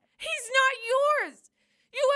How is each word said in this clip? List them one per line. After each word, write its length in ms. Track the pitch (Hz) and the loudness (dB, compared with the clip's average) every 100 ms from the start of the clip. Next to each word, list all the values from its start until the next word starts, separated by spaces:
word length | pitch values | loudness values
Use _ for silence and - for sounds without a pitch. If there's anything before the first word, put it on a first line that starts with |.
| _ - | _ -14
He's 320 | 622 640 453 | -8 -8 -2
not 800 | 523 539 508 453 523 571 587 370 | 0 2 0 -2 2 2 2 -2
yours. 100 | 269 _ _ _ _ _ | -8 _ _ _ _ _
You 180 | 494 523 | -2 0